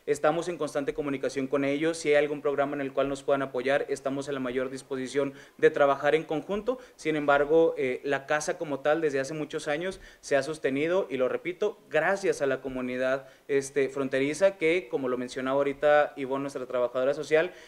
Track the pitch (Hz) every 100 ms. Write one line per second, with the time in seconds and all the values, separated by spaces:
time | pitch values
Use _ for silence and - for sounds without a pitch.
0 | - 143 156 165 170 165 147 147 143 151
1 | 143 135 131 139 135 143 139 143 165 165
2 | 151 147 147 147 143 143 143 147 135 139
3 | 139 139 - 139 135 127 127 143 160 139
4 | 135 139 139 139 127 127 127 131 - 131
5 | 127 139 139 139 - - 156 151 143 135
6 | 147 156 160 156 151 202 214 254 - -
7 | 156 156 143 143 147 165 165 156 131 127
8 | 139 135 - 151 170 175 160 135 147 160
9 | 156 139 135 156 147 156 156 147 185 185
10 | - - - 139 139 151 139 139 160 190
11 | - 131 127 - 165 180 208 - - 151
12 | 165 196 185 147 139 135 135 127 127 127
13 | 131 135 - - - 139 135 143 131 139
14 | 131 139 139 147 196 196 160 180 185 151
15 | 127 123 127 139 131 139 143 135 147 147
16 | 147 - 127 139 139 139 123 123 120 131
17 | 131 151 135 156 180 -